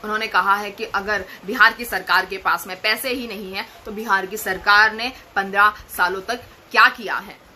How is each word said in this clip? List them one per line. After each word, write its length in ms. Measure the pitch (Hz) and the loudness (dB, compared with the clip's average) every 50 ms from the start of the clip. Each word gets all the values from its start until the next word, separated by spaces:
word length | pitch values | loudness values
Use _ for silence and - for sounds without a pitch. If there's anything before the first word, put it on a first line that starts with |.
| - | -6
उन्होंने 240 | 208 214 214 220 220 | -4 -4 -4 -4 0
कहा 280 | - 185 185 196 196 | 0 2 4 4 2
है 160 | 208 208 202 | 2 0 -8
कि 120 | 196 - 220 | -8 -10 -10
अगर 420 | - - 202 196 202 214 196 185 - - - - | -6 -4 -6 -2 -2 -2 -2 -4 -8 -14 -16 -8
बिहार 280 | 185 226 254 - 226 226 | -8 2 4 4 4 4
की 120 | - 240 | 0 -8
सरकार 400 | 233 - 185 185 - 175 180 185 | -6 -6 -6 -2 2 2 2 2
के 120 | 180 196 190 | 0 -8 -4
पास 300 | 185 185 160 175 - 196 | -2 -2 -2 -2 -2 -8
में 140 | 185 180 | -12 -4
पैसे 280 | - 214 220 226 - 262 | -2 -2 -2 0 -2 -4
ही 180 | 247 247 240 233 | -4 -4 -6 -8
नहीं 260 | 202 202 214 185 190 | -10 -10 -10 -10 -8
है 120 | 196 226 - - - - | -8 -10 -10 -14 -18 -14
तो 60 | 226 | -12
बिहार 340 | 214 202 220 233 196 190 185 | -10 -8 -2 0 0 0 0
की 120 | 190 202 214 | -4 -8 -8
सरकार 560 | - 202 185 175 165 208 208 208 214 220 214 | -6 -6 -6 -2 2 6 6 8 6 6 4
ने 200 | 220 233 254 269 - - - - | -2 -8 -8 -8 -12 -20 -6 -4
पन्द्रह 380 | 208 190 196 190 202 202 214 208 - - - - - | -4 -4 0 4 4 4 4 4 0 -16 -14 -2 0
सालों 240 | 180 175 - - | 0 0 0 -4
तक 220 | - - 240 247 - - - - - - | -4 -6 -6 -6 -6 -18 -20 -20 -20 -2
क्या 180 | - 220 220 254 | 4 6 6 6
किया 260 | 247 254 226 180 147 | 4 0 -8 -6 -6
है। 300 | 120 190 202 156 - - - - | -6 -6 -10 -18 -20 -20 -20 -20